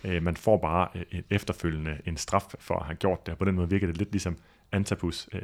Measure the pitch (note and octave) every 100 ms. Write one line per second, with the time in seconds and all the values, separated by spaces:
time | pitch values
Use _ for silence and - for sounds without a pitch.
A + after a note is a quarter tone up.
0 | G2 F2 F2 E2 - G#2+ D#2 E2+ F2+ F2+
1 | E2+ F2+ - G2+ - - E2+ D#2 D#2 D2+
2 | - D#2+ - G2 - - - F2+ D2+ -
3 | G2 F2 - E2 F#2+ F#2 E2+ G2 F#2+ E2
4 | G2+ G2+ F2+ E2 - _ - G2+ G2 G2
5 | F2 - - F#2